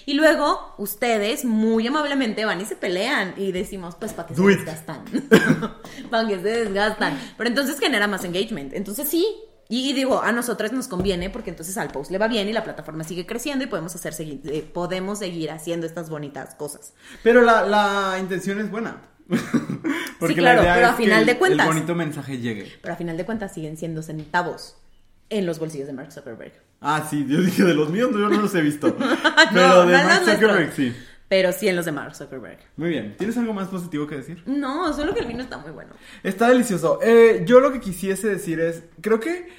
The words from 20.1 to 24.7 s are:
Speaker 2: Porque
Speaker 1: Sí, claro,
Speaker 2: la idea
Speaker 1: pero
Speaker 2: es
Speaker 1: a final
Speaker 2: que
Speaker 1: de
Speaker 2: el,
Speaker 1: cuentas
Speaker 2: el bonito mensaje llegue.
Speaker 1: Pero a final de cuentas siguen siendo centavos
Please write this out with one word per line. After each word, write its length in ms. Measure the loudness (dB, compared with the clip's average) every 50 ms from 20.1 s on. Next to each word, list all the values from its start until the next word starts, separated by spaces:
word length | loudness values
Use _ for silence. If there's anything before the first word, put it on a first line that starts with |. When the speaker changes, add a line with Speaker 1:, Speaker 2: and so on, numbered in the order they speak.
| -8 -4
Speaker 2:
Porque 160 | -2 -2 2
Speaker 1:
Sí, 40 | 4
claro, 180 | 6 6 8
Speaker 2:
la 60 | 8 6
idea 100 | 6 6
Speaker 1:
pero 100 | 6 4
Speaker 2:
es 60 | 4 4
Speaker 1:
a 20 |
final 240 | 4 4 4 6 6
Speaker 2:
que 40 | 6
Speaker 1:
de 60 | 4
Speaker 2:
el, 60 | 4 4
Speaker 1:
cuentas 280 | 4 4 4 4 4
Speaker 2:
el 60 | 2 2
bonito 220 | 0 0 -2 -2
mensaje 420 | -2 -2 -4 -6 -8 -8 -8 -8
llegue. 340 | -6 -4 -6 -6 -6 -10 -14 -16 -14
Speaker 1:
Pero 120 | -12 -10 -8
a 40 |
final 200 | -8 -8 -6 -6
de 80 | -6 -6
cuentas 280 | -6 -6 -6 -6 -8 -10
siguen 220 | -10 -10 -10 -10
siendo 280 | -8 -8 -6 -6 -6 -8
centavos 760 | -8 -10 -12 -6 -2 0 0 0 -2 -4 -8 -12 -18